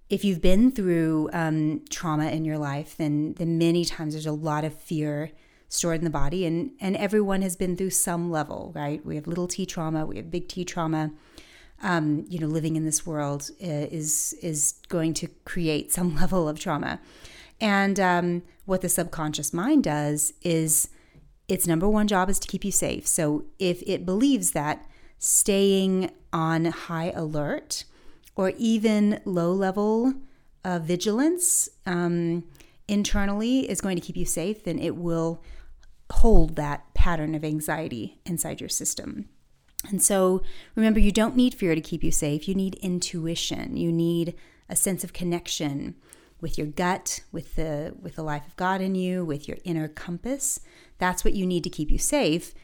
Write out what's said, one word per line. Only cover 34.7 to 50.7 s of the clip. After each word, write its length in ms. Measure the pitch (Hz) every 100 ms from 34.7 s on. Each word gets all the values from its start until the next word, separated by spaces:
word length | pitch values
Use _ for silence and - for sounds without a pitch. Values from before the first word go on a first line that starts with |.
| 160
it 180 | 165 151
will 460 | 170 165 165 165 - - - - - - -
hold 440 | - 226 196 156 160
that 380 | 147 143 -
pattern 420 | - - 165 151 156
of 80 |
anxiety 760 | 156 151 151 156 - 117 107 - -
inside 340 | 170 160 147
your 100 | -
system. 580 | - - - - - 202 - _ _ _ - -
And 120 | 196
so 400 | - 196 185 185 - - - -
remember, 240 | 220 220
you 120 | 208
don't 240 | 185 - 247
need 180 | 247
fear 220 | - 190 160
to 60 |
keep 220 | 156 165
you 80 | -
safe. 360 | - 151 147 151
You 80 | 190
need 200 | 190 -
intuition. 1040 | 190 180 175 175 165 165 - - - -
You 140 | 170
need 440 | 165 170 170 165 175 - _ -
a 80 | 175
sense 280 | - 175
of 100 | 175
connection 800 | - 180 170 175 - 151 139 - 135 - - - -
with 160 | 160 -
your 100 | 151
gut, 540 | 147 180 190 - - -
with 240 | - - -
the, 380 | 160 147 156 -
with 160 | 180 -
the 80 |
life 240 | 156 147 -
of 80 | -
God 260 | 185 190
in 140 | 190 190
you, 300 | 180 185 170
with 220 | 147 -
your 100 | -
inner 240 | - 165 156
compass. 760 | 156 - 175 233 269 - - -